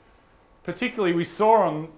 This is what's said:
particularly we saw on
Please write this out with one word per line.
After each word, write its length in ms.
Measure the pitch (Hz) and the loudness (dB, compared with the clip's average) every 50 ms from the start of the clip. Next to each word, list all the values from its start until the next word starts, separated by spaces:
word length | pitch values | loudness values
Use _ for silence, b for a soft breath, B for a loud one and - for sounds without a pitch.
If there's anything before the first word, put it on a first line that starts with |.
| _ b b b b b b b b b _ _ _ | _ b b b b b b b b b _ _ _
particularly 500 | - 175 - 247 233 247 233 202 175 175 | -10 -6 -4 -6 -6 -2 -2 0 0 0
we 100 | 170 165 | 0 -2
saw 400 | - - - 208 220 226 220 190 | -4 -2 0 4 4 4 4 4
on 240 | 165 151 151 160 160 - | 2 -2 -4 -8 -10 -14